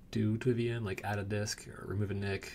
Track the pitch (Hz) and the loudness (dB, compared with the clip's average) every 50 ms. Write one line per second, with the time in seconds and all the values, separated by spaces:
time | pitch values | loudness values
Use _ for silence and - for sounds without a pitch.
0 | - - - 113 107 107 110 113 - 127 120 117 117 117 117 117 113 98 95 - | -10 -4 0 2 4 4 2 4 4 2 4 4 2 0 0 0 -2 -2 -2 -2
1 | - 101 104 101 101 98 107 104 104 110 - - - - - - - - 95 101 | -2 -2 0 0 0 0 0 0 0 -2 -4 -6 -8 -14 -12 -10 -4 -2 0 2
2 | 107 98 101 98 101 101 98 95 - - | 2 2 0 0 0 0 -2 -2 -4 -6